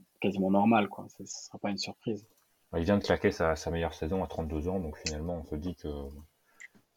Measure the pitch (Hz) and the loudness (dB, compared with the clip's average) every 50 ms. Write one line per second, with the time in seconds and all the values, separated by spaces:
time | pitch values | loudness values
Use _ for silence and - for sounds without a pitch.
0 | - _ _ _ - 101 98 98 95 95 98 101 101 113 117 107 101 98 - - | -4 _ _ _ -2 0 2 2 2 4 6 6 6 8 6 6 4 2 -4 -10
1 | - - - - 98 - - - - - - - - 104 101 98 - - - - | -12 -14 -14 -16 -14 -12 -12 -12 -12 -14 -10 -6 -4 -4 -2 -4 -6 -8 -10 -6
2 | _ 120 107 104 - _ _ _ _ _ _ _ _ _ - 85 82 92 101 101 | _ -4 -4 -4 -6 _ _ _ _ _ _ _ _ _ -2 0 4 4 4 4
3 | - - 90 - - 101 - - 87 80 80 - - 82 85 85 82 82 - - | 4 4 2 4 4 2 2 4 2 2 2 0 -2 -2 0 0 0 -2 -2 -4
4 | - 80 95 95 87 80 - - 80 76 80 76 76 90 92 98 85 76 73 - | -2 -2 0 0 -2 -2 -4 -4 -4 -2 -2 -2 -2 0 -2 -2 -4 -4 -8 -8
5 | - 78 78 76 80 85 87 85 78 - 80 76 78 92 85 - - 78 73 71 | -8 -6 -6 -4 -4 -4 -4 -6 -6 -6 -6 -4 -4 -6 -6 -6 -6 -6 -6 -6
6 | 69 69 71 76 78 - _ _ _ _ _ _ - - _ - _ _ _ | -8 -10 -12 -14 -18 -20 _ _ _ _ _ _ -20 -20 _ -20 _ _ _